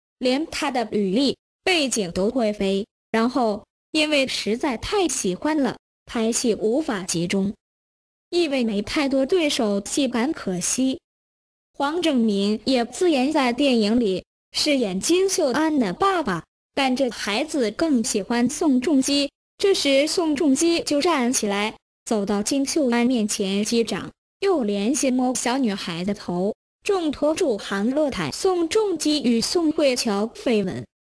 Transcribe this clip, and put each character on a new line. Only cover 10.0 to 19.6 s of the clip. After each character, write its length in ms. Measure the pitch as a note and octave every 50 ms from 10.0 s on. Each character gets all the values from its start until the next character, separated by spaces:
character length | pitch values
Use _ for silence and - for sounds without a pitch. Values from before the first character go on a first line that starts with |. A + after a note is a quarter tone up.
| C#4
感 260 | B3 B3 A#3 A3+ D4 D#4+
可 260 | - - G3+ F#3 F3
惜。 400 | - - - - C4 C4 C4+ E4+ - _ _ _ _ _ _ _ _ _ _ _ _ _ _
黄 260 | - C#4 C#4+ D#4 F4+
正 180 | E4+ E4 C#4+
民 420 | B3 A3+ A3 G3+ G3 G3 G#3 G#3+ - -
也 200 | B3+ C4+ B3 A#3
自 240 | A#3 A#3+ - F#4 F4+
言 220 | D#4 B3+ B3 C#4
在 200 | D#4 - C4 B3
电 280 | A#3+ B3 C#4+ C#4 B3 A#3
影 200 | G#3 G3+ A3+ B3+
里 240 | A#3+ F#3+ F#3 F3 - _ _ _ _ _
饰 260 | - - - D4+ C#4+
演 220 | C4 A#3+ G3 F3+ F#3+
金 280 | - - E4 F4+ F#4+
秀 200 | G4 - F#4+ E4
安 320 | C4 A#3 C#4+ D#4 D#4+ D#4 C#4
的 120 | A#3+ F#3+
爸 300 | F3 - G4 G4 F#4+ F4
爸， 220 | D4+ G#3+ F3+ E3 - _ _ _ _ _ _
但 200 | - C#4 C4 B3+
这 140 | B3 C#4 B3
孩 340 | - - - G#3+ G3+ A#3 D4+
子 280 | D4+ - D4 A#3+ G#3
更 320 | G#3+ - E4 E4 C#4 A#3 A3
喜 180 | - - G#3+
欢 260 | F#3 - A#3 A#3 A#3+
宋 320 | B3+ - - F4+ D#4 C4 B3
仲 220 | B3 - D4+ C4
基。 300 | C4 - C#4 C#4+ C#4 C#4 - _ _ _ _
这 160 | -